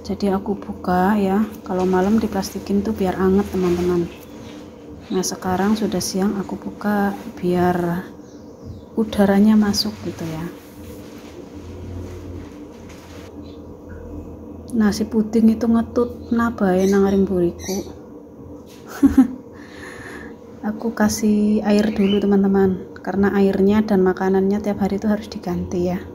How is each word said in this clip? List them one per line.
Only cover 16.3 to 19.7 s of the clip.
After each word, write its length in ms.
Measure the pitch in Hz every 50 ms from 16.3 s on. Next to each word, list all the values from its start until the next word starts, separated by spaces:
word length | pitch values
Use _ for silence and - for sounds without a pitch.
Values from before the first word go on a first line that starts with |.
nabae 560 | 233 233 233 233 233 - 208 190 180 185 190 196
nang 160 | 202 196 196
aring 240 | 196 196 196 196 180
buriku. 480 | 196 180 175 170 - - - - 185 202 - - - - - - - - - - - - - - - - - - - - - - - -
<laughs> 1700 | - 269 - 269 254 - - - - - - - - -